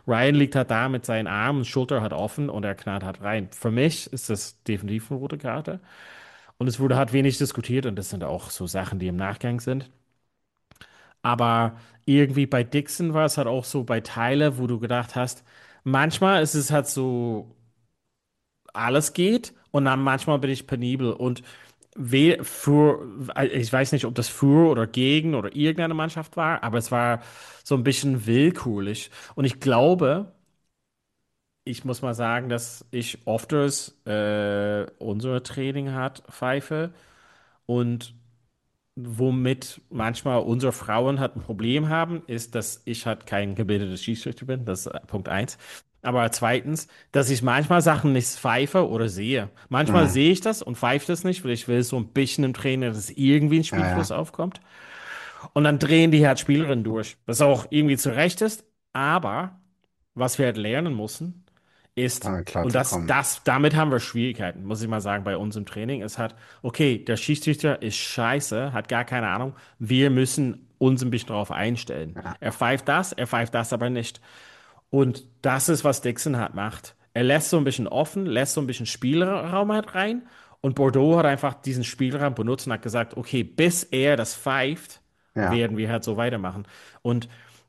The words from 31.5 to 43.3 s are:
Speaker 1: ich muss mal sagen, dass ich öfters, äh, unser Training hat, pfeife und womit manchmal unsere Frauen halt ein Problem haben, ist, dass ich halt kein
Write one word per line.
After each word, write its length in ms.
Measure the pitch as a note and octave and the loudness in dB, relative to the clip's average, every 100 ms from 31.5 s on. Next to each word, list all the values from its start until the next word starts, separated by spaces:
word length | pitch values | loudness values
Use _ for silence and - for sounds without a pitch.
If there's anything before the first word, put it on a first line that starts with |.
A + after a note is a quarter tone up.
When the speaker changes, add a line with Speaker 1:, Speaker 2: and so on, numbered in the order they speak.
| _ | _
Speaker 1:
ich 200 | - A#2 | -12 -10
muss 160 | C3 A#2+ | -8 -6
mal 120 | C3 | -4
sagen, 340 | A2+ A#2 A#2+ B2 | -2 0 -2 -2
dass 380 | A#2+ - - - | -4 -6 -14 -10
ich 360 | B2 A#2+ - - | -8 -8 -8 -2
öfters, 720 | A2 - D3+ C#3+ C#3 - - - | -4 0 0 2 -2 -8 -12 -6
äh, 800 | G#2 G#2 G#2 G2+ G2+ G2+ G#2 G2 - | -2 0 0 0 0 -2 -2 -4 -8
unser 440 | A2 G#2 B2+ B2+ | -8 -6 -4 -4
Training 500 | B2 - C3+ C#3 C3+ | -6 -6 -6 -4 -6
hat, 300 | C3 C3 C3+ - | -4 -6 -8 -18
pfeife 640 | - B2+ C#3 C#3 D#3 E3+ - _ _ _ _ _ _ - | -8 -4 -4 -4 -4 -6 -10 _ _ _ _ _ _ -4
und 480 | A#2+ A#2+ A#2+ - - _ _ _ _ _ _ _ - | -2 0 -4 -8 -20 _ _ _ _ _ _ _ -14
womit 840 | A#2+ A2+ C3 B2+ B2+ C3 - - - | -10 -2 0 2 0 -2 -6 -18 -12
manchmal 500 | B2+ A2+ A#2 C#3+ B2 | -6 -4 -4 -2 0
unsere 300 | - A#2+ C3 | 0 0 0
Frauen 480 | A#2+ - A2 C3 C#3 | -2 -2 0 2 0
halt 160 | C3+ A2+ | -2 -4
ein 60 | |
Problem 460 | - G2+ A2+ C3+ D3+ | -10 -4 0 0 0
haben, 340 | D#3+ E3 E3 - | 0 -2 -4 -8
ist, 280 | A#2 A2+ A#2 | -10 -6 -6
dass 260 | G#2+ - - | -6 -8 -10
ich 200 | A2+ A#2+ | -6 -4
halt 200 | G#2+ | -6
kein 280 | - | -4